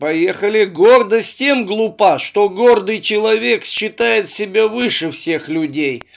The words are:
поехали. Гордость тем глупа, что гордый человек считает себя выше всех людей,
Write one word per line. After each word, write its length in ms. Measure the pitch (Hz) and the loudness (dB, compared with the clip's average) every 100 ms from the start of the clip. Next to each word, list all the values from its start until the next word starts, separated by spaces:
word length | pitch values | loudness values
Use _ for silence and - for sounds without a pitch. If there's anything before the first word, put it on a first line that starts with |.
поехали. 640 | 147 160 185 175 208 220 | -4 0 -2 -2 0 2
Гордость 760 | 190 160 208 254 202 226 208 - | 0 4 6 6 4 -2 -2 -2
тем 280 | 277 262 196 | 0 0 -2
глупа, 520 | 214 220 220 196 143 | -2 -2 2 2 2
что 300 | - 208 202 | -2 0 0
гордый 540 | 185 240 226 190 220 | 2 4 4 2 -4
человек 640 | - 214 220 220 240 226 - | -2 0 2 0 0 -2 -4
считает 640 | - 214 - 233 220 190 | -6 -6 -2 0 0 -2
себя 360 | - 208 202 214 | -6 -4 0 0
выше 440 | 233 247 - 165 | 0 -4 -2 -4
всех 400 | - 170 160 - | -4 -4 -4 -4
людей, 540 | 160 156 139 143 120 - | -4 -4 -2 -4 -4 -12